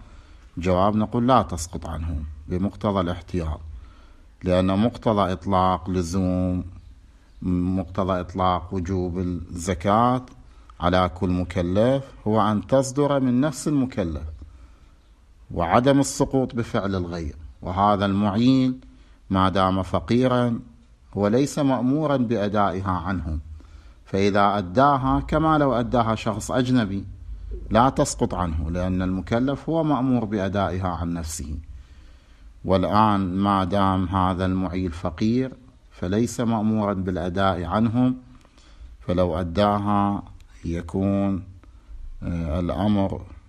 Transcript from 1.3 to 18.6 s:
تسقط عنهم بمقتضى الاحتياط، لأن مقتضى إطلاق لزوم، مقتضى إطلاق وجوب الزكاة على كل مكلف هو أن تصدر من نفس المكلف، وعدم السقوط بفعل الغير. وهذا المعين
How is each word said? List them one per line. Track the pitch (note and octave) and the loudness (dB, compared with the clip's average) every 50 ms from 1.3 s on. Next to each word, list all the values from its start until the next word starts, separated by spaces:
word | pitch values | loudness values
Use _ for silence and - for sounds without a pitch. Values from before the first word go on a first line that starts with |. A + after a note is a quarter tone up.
| C3 A#2 | 4 4
تسقط | F#2+ - F#2 F2 - - - D#2+ - | 4 2 -4 -8 -8 -8 -10 -10 -10
عنهم | - E2 D#2+ D#2+ D#2+ D#2 C#2+ D2+ D2+ - - - - | -8 -8 -8 -6 -6 -6 -6 -8 -8 -12 -14 -10 -6
بمقتضى | F2+ F2+ F#2+ G2+ - - - G#2+ G2 G2 | -4 -2 -2 -2 -4 -2 -2 0 0 0
الاحتياط، | F2+ E2+ F2+ F2+ - - - F2+ D#2+ D#2 D2 - - - - - - - - - - - - - - - - - - | 0 -2 -4 -6 -8 -6 -4 -4 -2 -4 -6 -8 -10 -14 -14 -16 -16 -18 -20 -20 -20 -20 -20 -20 -20 -20 -16 -6 0
لأن | F#2 F2+ F#2 F#2 F#2 F#2+ G2 | 2 2 4 4 4 2 4
مقتضى | A2 A#2+ A#2+ - - B2+ G#2+ G2+ G2 F2 F#2 | 2 2 0 0 0 2 2 4 2 2 0
إطلاق | F2+ - G2 G2 F#2 F#2 F#2 F#2 E2+ - F#2+ | -4 -2 0 2 4 4 4 2 0 -2 -2
لزوم، | F2+ F#2 F2 D#2+ F2 F#2+ F#2 F#2 F2+ F2+ F#2 F#2 F2+ F2+ F2+ F2+ - - - - - - - - - - _ - - - - F#2 F#2 F2+ F2+ F#2 F#2+ F#2+ | -2 -2 -2 -2 -2 0 0 0 0 0 0 0 -2 -2 -4 -8 -12 -16 -20 -20 -20 -20 -20 -20 -20 -20 _ -20 -16 -8 -6 -4 -2 -2 -2 -2 -2 -2
مقتضى | F#2 - - - F#2+ F2+ F#2+ F2+ | -4 -4 -4 -4 -2 0 0 -2
إطلاق | F2 F2+ F2+ F#2+ F#2 F#2 F2+ F2 E2+ - G2 | -2 -6 -4 0 0 0 0 0 -4 -6 -6
وجوب | F#2+ F2 E2+ G2 F#2 F2+ F2+ E2+ F#2 | -6 -4 -4 -2 -2 -2 -4 -4 -4
الزكاة | F#2 F2+ F2+ E2+ E2+ - F2 F2 E2 F2+ F2+ E2+ - G2+ G2+ A2 A#2+ B2 B2+ B2+ B2+ - - - - - - - - - - - | -4 -4 -4 -6 -8 -10 -12 -8 -4 -4 -4 -2 2 2 4 4 4 4 2 0 -4 -8 -20 -20 -20 -20 -20 -20 -20 -20 -10 -2
على | - F2 F2+ F#2 F#2 F2+ - | 0 2 4 4 2 2 0
كل | - G2+ F#2 | -2 -2 0
مكلف | F2+ F2+ F2+ F2+ - G2 F2 F2 F#2 G2+ A2 B2+ C3+ C#3 C3+ - - - - G#2+ | 0 0 -2 -2 -2 -2 -2 0 2 2 2 2 2 0 -2 -6 -14 -8 -2 0
هو | G#2+ A2 | 2 2
أن | G2 G#2 G#2+ G2+ F#2+ - | 4 2 2 0 0 2
تصدر | C3+ C3+ C3+ B2 B2 C#3+ D3 C#3 C#3+ C#3 | 2 2 2 2 0 0 2 2 2 2
من | C3 B2+ A#2+ B2 | 2 2 2 2
نفس | C#3 D#3 D3+ - - E3+ | 0 0 -2 -4 -4 0
المكلف، | D3+ C#3 C3 C3 - - F#2+ E2 D2+ C#2 D2 D#2 - - - - - - - - - - - - - - _ _ - _ - _ - - - - | 0 0 0 0 -2 -2 -2 -2 -4 -6 -10 -12 -14 -14 -18 -20 -20 -20 -20 -20 -20 -20 -20 -20 -20 -20 _ _ -20 _ -20 _ -20 -20 -16 -10
وعدم | G2 F2 E2+ E2 F#2+ A#2+ B2 C#3 C#3 C#3 | -4 -4 0 2 4 4 6 6 4 4
السقوط | C3+ - - - C#3 - - C3+ B2+ - - | 4 0 0 -2 -2 0 2 0 0 0 -2
بفعل | A#2 A2+ - - A2+ F#2+ G2 G2 | -4 -4 -2 -2 -2 0 0 -2
الغير. | F#2+ F2+ E2+ E2+ E2+ E2 D#2 - - - - - - | -2 -2 -4 -6 -6 -6 -8 -10 -12 -16 -18 -16 -12
وهذا | - F2+ F2+ F#2 G2+ G#2 G#2 F#2+ G#2 | -8 -6 0 4 4 4 4 4 2
المعين | G2 G2 G2 G#2 G#2 F#2 A2 A#2+ B2+ C3 C3 | 2 2 2 2 2 2 4 4 4 4 4